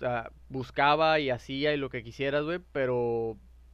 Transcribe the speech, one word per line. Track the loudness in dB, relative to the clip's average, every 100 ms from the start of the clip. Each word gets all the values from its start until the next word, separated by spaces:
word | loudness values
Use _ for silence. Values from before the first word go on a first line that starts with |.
ah, | -4 -4 -6 -14 -12
buscaba | -10 -6 2 4 6 4 4
y | 2
hacía | -2 -4 -2 0
y | 0
lo | -2
que | -6
quisieras, | -10 -4 0 0 0
güey, | -4 -6
pero | -2 0 2 0 0 -2 -6 -16 -20 -20